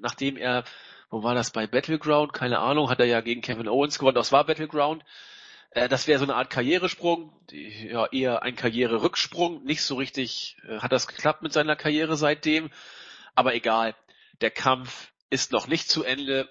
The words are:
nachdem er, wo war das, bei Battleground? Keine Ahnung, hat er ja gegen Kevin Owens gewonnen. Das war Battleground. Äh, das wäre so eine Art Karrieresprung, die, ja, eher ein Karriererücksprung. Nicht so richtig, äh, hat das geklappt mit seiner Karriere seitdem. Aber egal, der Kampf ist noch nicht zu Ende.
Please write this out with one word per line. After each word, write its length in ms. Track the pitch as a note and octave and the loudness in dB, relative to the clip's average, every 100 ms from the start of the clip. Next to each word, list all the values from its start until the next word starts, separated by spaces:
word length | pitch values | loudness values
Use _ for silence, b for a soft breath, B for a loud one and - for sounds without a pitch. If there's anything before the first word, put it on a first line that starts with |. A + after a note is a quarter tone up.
nachdem 360 | A#2 - C#3 C3+ | -8 -4 -4 -2
er, 280 | B2 B2 B2 B B B B | -2 -2 -4 B B B B
wo 120 | A2+ | -4
war 140 | A2+ B2 | 0 0
das, 160 | A2+ | -2
bei 160 | - G#2+ | -4 -2
Battleground? 640 | B2+ C#3+ D#3 D3+ D3+ D3 | 0 0 -2 2 2 2
Keine 260 | - B2+ A2 | -2 -2 0
Ahnung, 320 | A2+ D3 C#3 | 2 2 2
hat 80 | B2+ | 4
er 80 | A#2+ | 4
ja 140 | A#2 | 4
gegen 200 | A2+ A#2+ | 0 -4
Kevin 280 | A2+ A#2 A2+ | -4 -6 -2
Owens 320 | B2 C#3+ - | 0 0 2
gewonnen. 160 | C3+ B2+ | 4 4
Das 160 | A#2 | 4
war 120 | C3+ | 4
Battleground. 600 | D3+ D#3 D#3 D3+ C#3+ D#3+ - B B B B B B | 4 0 -4 0 0 -2 -10 B B B B B B
Äh, 180 | - B2 | -2 0
das 180 | B2+ - | 2 4
wäre 120 | C#3+ | 4
so 60 | |
eine 100 | C3+ | 4
Art 160 | A#2+ C3 | 0 -2
Karrieresprung, 840 | C3+ B2 F3+ F3+ - F3 E3+ D#3+ _ - | 0 2 2 0 -2 0 0 -2 _ -20
die, 380 | D2 F2+ G#2+ A2 | -16 -16 -14 -6
ja, 180 | A#2 A2 | 0 0
eher 360 | C3+ B2+ A#2 | 2 0 0
ein 140 | B2 B2 | -2 -2
Karriererücksprung. 1080 | B2 A2+ B2 A2+ D#3+ - - C#3 F3 E3 | -2 2 2 2 0 0 -4 0 -2 -2
Nicht 180 | C3+ D#3 | -6 -4
so 120 | - C3 | -2 -4
richtig, 600 | C3+ - B2 - - - - | -4 -4 -6 -6 -12 -14 -12
äh, 100 | G#2+ | -8
hat 120 | A#2+ | 0
das 140 | C3 - | 0 0
geklappt 360 | - D3+ D#3 | -2 -2 0
mit 100 | D#3+ | -2
seiner 240 | D#3 D3+ D3+ | 0 2 0
Karriere 400 | D#3 D3+ D#3 D#3 | 0 0 0 2
seitdem. 540 | D3 D3+ D#3 D#3 D#3 - B B B B B | 2 2 2 0 0 -12 B B B B B
Aber 200 | - B2 | -6 -2
egal, 400 | A#2 A#2 A2+ A2+ - _ b b b | -2 0 0 0 -6 _ b b b
der 80 | A2+ | -4
Kampf 600 | - C3 C3 B2+ - - _ - | 0 0 0 -2 -16 -20 _ -4
ist 220 | C3 - | -4 0
noch 140 | A2+ A#2+ | -2 0
nicht 200 | E3 - | -2 -2
zu 120 | D#3 | -2
Ende. 440 | D3 C3+ C3+ C3+ C3 | 0 -2 -2 -2 -4